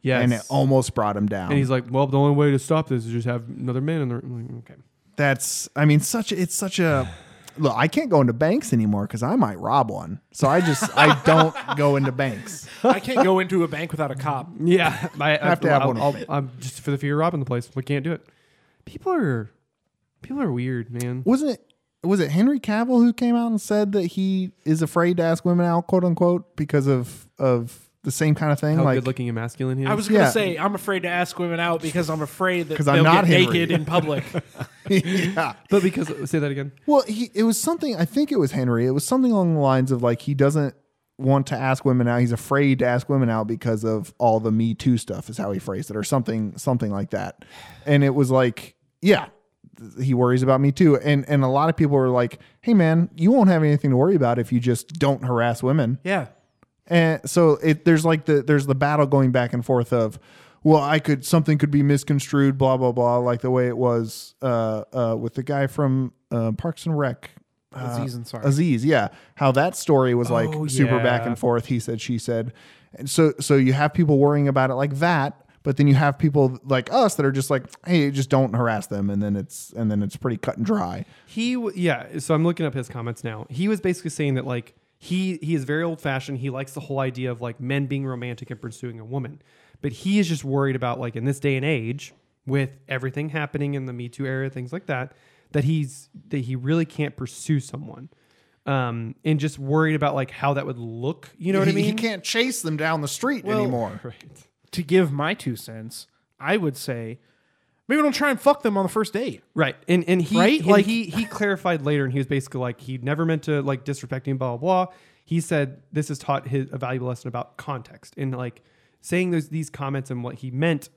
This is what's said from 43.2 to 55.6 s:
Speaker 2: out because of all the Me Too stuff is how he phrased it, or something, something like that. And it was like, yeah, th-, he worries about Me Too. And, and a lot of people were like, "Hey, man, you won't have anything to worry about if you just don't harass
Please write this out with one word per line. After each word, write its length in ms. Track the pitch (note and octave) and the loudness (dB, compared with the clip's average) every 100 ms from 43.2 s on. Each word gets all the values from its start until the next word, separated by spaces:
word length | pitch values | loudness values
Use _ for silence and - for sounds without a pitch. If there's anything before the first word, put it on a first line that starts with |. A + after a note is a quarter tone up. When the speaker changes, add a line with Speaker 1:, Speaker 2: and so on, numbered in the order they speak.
| B2 | 2
Speaker 2:
out 180 | A2 G#2+ | 0 -2
because 380 | A2+ A#2+ A2 | -4 -2 -2
of 300 | A2+ A2 F2+ _ | -2 -4 -6 _
all 240 | A#2+ A2 | 2 2
the 100 | A2 | 2
Me 220 | A2 A2+ | 0 0
Too 240 | G#2+ C3+ A#2+ | 0 0 0
stuff 320 | - F#2+ - | -2 -10 -10
is 80 | B2 | -8
how 160 | G3 | -6
he 60 | F#3 | -6
phrased 320 | - G2 - | -6 -8 -6
it, 60 | G#2+ | -8
or 80 | |
something, 520 | G2+ C#3 A#2+ A2+ G#2+ - | -2 -2 -2 -4 -6 -6
something 340 | - B2 G#2+ | -4 -2 -2
like 200 | G2+ - | -4 -6
that. 340 | G2+ F#2 - - - - - | -6 -8 -12 -20 -20 -20 -12
And 180 | - C#3+ | 2 4
it 120 | C#3 | 4
was 160 | C3+ B2+ | 2 2
like, 460 | C3 B2+ - - _ _ _ | 4 2 -2 -16 _ _ _
yeah, 240 | F3+ G3 - _ _ _ - - | 2 2 0 _ _ _ -20 -20
th-, 280 | A2 - C3 | -18 -4 0
he 80 | |
worries 280 | B2 B2 B2+ | 2 4 4
about 180 | C3 C3 | 4 4
Me 100 | C#3+ | 2
Too. 240 | C#3 F3 C#3 | 4 6 6
And, 320 | D3 C#3+ - | 4 0 2
and 160 | C#3+ | 2
a 40 | C3 | 2
lot 200 | C#3 D#3+ | 2 0
of 80 | D#3+ | 2
people 200 | D3+ C#3+ | 2 2
were 120 | C3 | 2
like, 300 | B2 A#2+ - - _ | 2 0 -4 -20 _
"Hey, 100 | - | 2
man, 380 | G#3+ E3 E3 E3+ | 4 6 4 0
you 160 | D#3+ F3 | 2 4
won't 200 | C4 G3 | 6 6
have 120 | E3+ | 6
anything 280 | D3+ D3 C#3+ | 4 2 2
to 60 | B2+ | 4
worry 180 | D#3+ | 4
about 240 | F#3 B2 A#2+ | 4 2 0
if 140 | A#2 | 0
you 60 | B2 | 0
just 340 | B2 A#2 - D#3+ | 0 -2 -4 -2
don't 240 | C#3+ C3+ | 0 0
harass 380 | B2+ A#2+ A#2+ A#2+ | 0 0 0 0